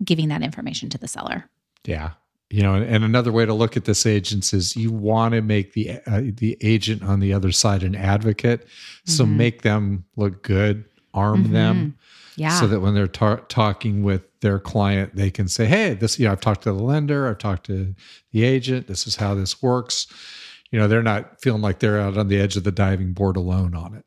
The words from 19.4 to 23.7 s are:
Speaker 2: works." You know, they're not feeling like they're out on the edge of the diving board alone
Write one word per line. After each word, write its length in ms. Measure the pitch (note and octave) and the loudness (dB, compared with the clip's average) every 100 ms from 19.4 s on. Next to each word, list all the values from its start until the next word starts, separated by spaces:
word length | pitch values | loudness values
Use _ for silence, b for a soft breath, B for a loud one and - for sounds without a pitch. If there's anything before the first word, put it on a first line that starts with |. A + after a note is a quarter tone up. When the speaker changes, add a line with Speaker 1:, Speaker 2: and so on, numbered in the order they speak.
| F#2+ - | -4 -2
Speaker 2:
works." 440 | C3 B2 A#2+ - - B B B B B _ | 0 0 -2 -6 -8 B B B B B _
You 80 | A#2 | 0
know, 80 | G#2 | 4
they're 160 | A2+ | 4
not 380 | A2+ G#2 - _ | 2 0 -4 _
feeling 200 | C3 G#2+ | -2 0
like 160 | G#2+ F2+ | 0 0
they're 180 | A2 G#2 | 0 2
out 160 | G2 G2 | 0 0
on 100 | G2+ | 0
the 100 | G2+ | 2
edge 160 | G2+ F#2+ | 2 0
of 80 | |
the 60 | F#2 | -2
diving 400 | F2+ G2 F#2+ F#2 | 0 0 0 -2
board 220 | F2+ G2 F#2 | 0 0 0
alone 380 | F2+ F#2 F#2 | 0 0 0